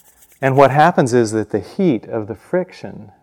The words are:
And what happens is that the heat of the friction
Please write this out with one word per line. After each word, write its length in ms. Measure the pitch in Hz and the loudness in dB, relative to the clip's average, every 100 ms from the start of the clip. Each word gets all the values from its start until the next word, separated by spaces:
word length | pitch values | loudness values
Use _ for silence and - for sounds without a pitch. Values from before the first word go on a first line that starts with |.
| _ _ _ _ | _ _ _ _
And 160 | 135 131 | 0 4
what 140 | 135 | 4
happens 420 | 143 160 180 131 | 4 2 2 0
is 180 | 123 110 | 2 0
that 200 | 110 101 | -2 -4
the 80 | 104 | -6
heat 480 | - - 185 110 - | -6 -4 -2 -2 -4
of 180 | 113 104 | -8 -8
the 80 | |
friction 800 | 104 _ 180 180 - 104 98 107 _ | -12 _ -6 -6 -10 -18 -16 -20 _